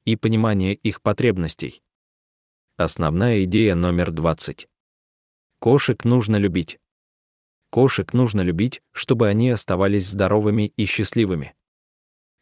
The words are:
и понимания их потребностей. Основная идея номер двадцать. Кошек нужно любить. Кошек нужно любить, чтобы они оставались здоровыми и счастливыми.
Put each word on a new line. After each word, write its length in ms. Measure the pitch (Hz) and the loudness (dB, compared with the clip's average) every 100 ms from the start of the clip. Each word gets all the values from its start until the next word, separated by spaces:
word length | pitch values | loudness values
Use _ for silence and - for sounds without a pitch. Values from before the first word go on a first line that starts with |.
и 120 | - 110 | -4 -2
понимания 580 | 113 113 110 101 92 | 0 2 2 0 0
их 280 | 101 110 - | -2 -6 -4
потребностей. 800 | 110 104 123 92 82 - 65 - _ _ _ _ _ _ _ _ _ - | -2 0 0 0 -2 -4 -10 -14 _ _ _ _ _ _ _ _ _ -4
Основная 680 | 82 - 80 82 120 110 | -2 0 -2 0 0 0
идея 300 | 92 107 110 | 2 2 2
номер 380 | 87 90 87 87 | 2 0 0 -2
двадцать. 560 | 80 82 80 - - - _ _ _ _ _ _ _ _ - | -2 -2 0 -4 -6 -18 _ _ _ _ _ _ _ _ -4
Кошек 460 | 117 139 - 113 | 2 2 2 -2
нужно 320 | 117 123 104 107 | 2 0 2 0
любить. 420 | 101 87 80 - _ _ _ _ _ _ _ _ - | 0 -2 -6 -12 _ _ _ _ _ _ _ _ -6
Кошек 460 | - 131 - 90 | 2 2 2 -2
нужно 260 | 123 123 104 | 0 0 0
любить, 400 | 90 82 117 - _ | 0 0 -2 -4 _
чтобы 360 | - - 120 110 | -10 -2 0 2
они 220 | 104 127 | 2 0
оставались 560 | 113 - 90 98 101 92 | 0 -2 0 0 0 -2
здоровыми 680 | 98 95 107 107 107 104 - | -2 0 2 2 0 -2 -4
и 100 | 98 | -4
счастливыми. 680 | - 101 120 104 85 71 _ _ _ _ _ _ _ _ _ | -2 -2 0 0 -2 -8 _ _ _ _ _ _ _ _ _